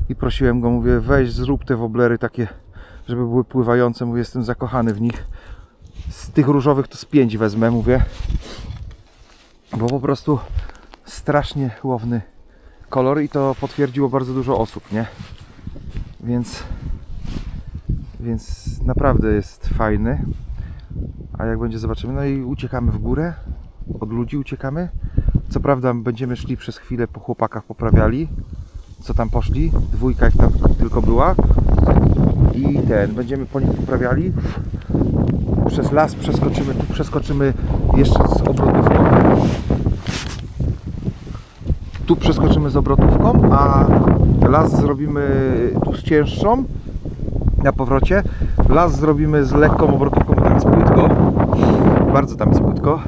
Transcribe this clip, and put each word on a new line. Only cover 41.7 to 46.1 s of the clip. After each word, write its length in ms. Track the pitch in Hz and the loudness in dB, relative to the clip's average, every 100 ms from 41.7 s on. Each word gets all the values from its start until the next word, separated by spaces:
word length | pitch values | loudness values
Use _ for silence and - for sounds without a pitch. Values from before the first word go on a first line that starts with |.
| - - - - | -4 -6 -6 0
Tu 100 | 170 | 2
przeskoczymy 540 | 160 - - 156 147 | 2 2 4 2 2
z 80 | 139 | 2
obrotówką, 720 | 135 139 - - 226 - - | 2 4 4 4 4 4 4
a 360 | 139 143 139 - - - - - - 123 | 4 4 4 4 4 4 4 4 4 4
las 300 | 147 160 147 | 4 4 2
zrobimy 480 | 143 139 147 143 143 135 131 117 120 - - | 0 0 -2 -2 0 0 0 0 0 0 -2
tu 80 | - | -4
z 80 | |
cięższą 600 | - | 0